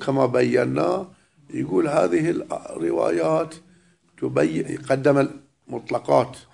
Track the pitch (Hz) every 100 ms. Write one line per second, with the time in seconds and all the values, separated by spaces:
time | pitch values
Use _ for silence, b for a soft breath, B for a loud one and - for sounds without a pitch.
0 | - 135 127 123 123 127 127 135 170 185
1 | 190 b b b 143 156 143 185 156 156
2 | 180 175 160 - - - - - 170 170
3 | - 170 160 160 160 - - b b b
4 | _ - 156 131 156 160 - - - 135
5 | 143 139 135 - - _ - 117 - 120
6 | - 139 123 - -